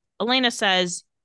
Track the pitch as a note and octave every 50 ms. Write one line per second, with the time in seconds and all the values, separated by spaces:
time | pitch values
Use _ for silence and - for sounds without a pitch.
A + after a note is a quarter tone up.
0 | _ _ _ - G3 A#3 B3+ C4 B3+ A#3+ A#3+ - A3+ G3+ F#3 F#3 F3+ F3+ F3 -
1 | - _ _ _